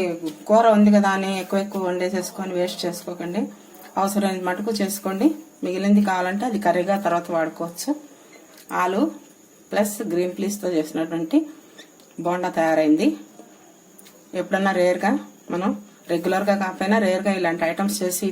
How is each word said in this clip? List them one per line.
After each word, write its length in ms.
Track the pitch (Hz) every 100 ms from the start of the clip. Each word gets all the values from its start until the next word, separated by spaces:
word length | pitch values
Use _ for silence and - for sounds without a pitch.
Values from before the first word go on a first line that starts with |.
| 180 165 160 - -
కూర 160 | 214 233 208
ఉంది 160 | 208 208
కదా 140 | 196 190
అని 160 | 190 190
ఎక్కువ 180 | 180 196 202
ఎక్కువ 160 | 196 185
వండేసేసుకొని 680 | 180 180 185 180 - 190 180
వేస్ట్ 200 | 180 - 175
చేసుకోకండి, 560 | 170 - 180 175 196 285 - - - - 190
అవసరమైన 420 | 196 208 196 185 180
మటుకు 220 | 180 214 208
చేసుకోండి. 460 | 190 - 190 190 294 - - - 180
మిగిలింది 380 | 185 202 208 202
కావాలంటే 360 | 185 180 196 247
అది 100 | 202 175
కర్రీగా 280 | 175 180 196 175
తర్వాత 200 | 170 170 165
వాడుకోవచ్చు. 520 | 160 160 170 - - 302 - - - - - - - 180
ఆలు 180 | 180 196 320 - - - - - -
ప్లస్ 260 | 190 208 - 208
గ్రీన్ 240 | 170 180 185
పీస్తో 320 | 196 208 180 165
చేసినటువంటి 640 | 151 165 160 170 160 294 311 - - - - - - - 170
బోండా 240 | 180 180 175
తయారైంది. 500 | 160 156 156 156 262 311 - - - - - - - - - - - 185
ఎప్పుడన్నా 320 | 175 190 196 180
రేర్గా, 320 | 180 180 196 294 - - - 175
మనం 140 | 202 - - - -
రెగ్యులర్గా 440 | 170 180 190 202 202
కాకపోయినా 360 | 185 185 - 226 190
రేర్గా 240 | 185 202 190
ఇలాంటి 220 | 170 170 170
ఐటమ్స్ 280 | 170 196 202
చేసి 240 | 185 180 196